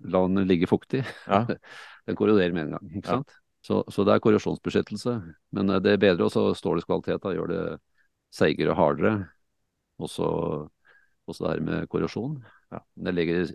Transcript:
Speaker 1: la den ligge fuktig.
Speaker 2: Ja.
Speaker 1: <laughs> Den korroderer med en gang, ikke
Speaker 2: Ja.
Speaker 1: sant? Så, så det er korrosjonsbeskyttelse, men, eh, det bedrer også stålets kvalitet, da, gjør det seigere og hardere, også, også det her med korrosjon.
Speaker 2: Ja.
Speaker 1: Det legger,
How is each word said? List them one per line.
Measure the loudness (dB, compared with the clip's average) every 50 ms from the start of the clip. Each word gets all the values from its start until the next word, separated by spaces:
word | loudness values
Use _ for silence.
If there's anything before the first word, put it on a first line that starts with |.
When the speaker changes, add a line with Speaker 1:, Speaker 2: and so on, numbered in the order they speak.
| -10
Speaker 1:
la | -2 0 2 2 2
den | 2 2 2
ligge | 2 2 2 4 2
fuktig. | 0 0 -2 -2 -4 -4 -4 -4 -10 -10 -2
Speaker 2:
Ja. | 2 2 2 2 0 -4 -8 _ -20 -20
Speaker 1:
<laughs> | -20 -20 -20 -20 -16 -8
Den | -6 -2
korroderer | 0 4 4 4 4 4 2 0
med | -2 -4
en | -4 -6
gang, | -10 -10 -10 -12
ikke | -10 -6 -4
Speaker 2:
Ja. | -4
Speaker 1:
sant? | -4 -4 _ _ _ _ _ _ _ _
Så, | -2 -2 -2 -2 -2
så | -2 0 2
det | 4 4
er | 4
korrosjonsbeskyttelse, | 4 4 4 4 2 -2 -6 -6 -6 -2 -2 -2 -2 -2 -6 -8 -6 -4 -6 -6 -8 -12 -18 _ _ -10 -6
men, | -2 0 0
eh, | 0 2
det | 4 4 4 6
bedrer | 6 4 4 4 2 0
også | 2 2 0 0 0 -2
stålets | -2 -2 -2 -2 -2
kvalitet, | -2 -4 -2 -2 -4 -4 -4 -4
da, | -4 -4
gjør | -4 -4 -4
det | -4 -4 -4 -6 -8 -10 _ _ _ _ _ _ _ _ _ _ -2
seigere | 2 2 2 2 2 2 0 2
og |
hardere, | 4 4 4 4 2 2 0 0 0 -4 -6 _ _ _ _ _ _ _ _ _ _ _ _ _ -12
også, | -12 -10 -6 -4 -2 -2 -2 -2 -2 -4 -4 -6 -8 -12 _ _ _ _ _ _ _ _ _ _ -16 -14
også | -10 -6 -4
det | -4 -2
her | -2
med | -2 -2 -2 -4 -4 -4
korrosjon. | -4 -4 -4 -2 -4 -6 -6 -6 -8 -10 -12 -18 _ _ _ -16 -16
Speaker 2:
Ja. | -16 _ _ -16
Speaker 1:
Det | -8 -6 -4 -2
legger, | 0 0 0 0 0 0 -2 -4